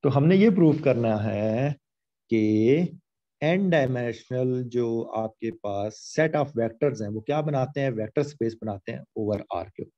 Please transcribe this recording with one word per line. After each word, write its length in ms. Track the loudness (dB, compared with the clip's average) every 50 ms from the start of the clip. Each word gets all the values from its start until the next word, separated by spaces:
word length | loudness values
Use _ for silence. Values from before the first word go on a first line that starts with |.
| 0
तो 60 | 2
हमने 280 | 2 4 4 6 6
ये 140 | 6 6 6
proof 300 | 6 6 6 4 4 4 2
करना 320 | 2 2 2 2 0 0 0
है 540 | 0 -2 -2 0 0 0 0 0 0 -2 -4 -6 _ _ _ _ _ _ _ _ _ _
कि 680 | 0 2 2 4 4 4 4 4 4 4 2 -2 -4 -12 _ _ _ _ _ _ _ _ -2
n 260 | 0 0 0 2 2
dimensional 920 | 2 2 2 2 0 -2 -2 -4 -6 -8 -10 _ -4 -2 0 0 -2 -2 -4 -4 -2
जो 300 | -2 -2 0 -2 -4 -4 -4 -6
आपके 340 | -6 -6 -6 -8 _ -8 -8 -8 -6 _
पास 340 | -6 -6 -4 -4 -6 -8 -10 -20 -8 -2
set 200 | 0 0 0 2
of 160 | -2 -2 -2 -2 -2
vectors 440 | -2 -2 -2 _ -2 -2 0 -2 -6
हैं, 60 | -6
वो 120 | -6 -8
क्या 200 | -6 -4 -4 -2 -2
बनाते 380 | -2 0 -2 -2 -2 -2 -4
हैं? 100 | -2 -2
Vector 320 | -2 -4 -6 -4 _ -2 -2
space 340 | -2 -4 -4 -4 -4 -4 -6 -8
बनाते 300 | -8 -8 -8 _ -12 -12
हैं 120 | -12 -14 _ _
over 280 | -6 -2 -2 -2 -4 -4 _ -8
R 80 | -8 -8 -10
के। 140 | _ -16 -16 -16 _